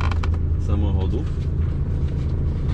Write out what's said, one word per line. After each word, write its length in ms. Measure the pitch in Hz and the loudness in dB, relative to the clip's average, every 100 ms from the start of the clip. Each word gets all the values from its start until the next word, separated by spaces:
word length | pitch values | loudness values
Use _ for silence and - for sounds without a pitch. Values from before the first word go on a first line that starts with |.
| - - - - - - - | 0 0 0 0 0 0 0
samochodów. 560 | 101 104 - - - - - - - - - - - - - - - - - - | 2 2 2 0 0 -2 -2 -2 0 0 0 -2 0 0 0 -2 0 0 0 -2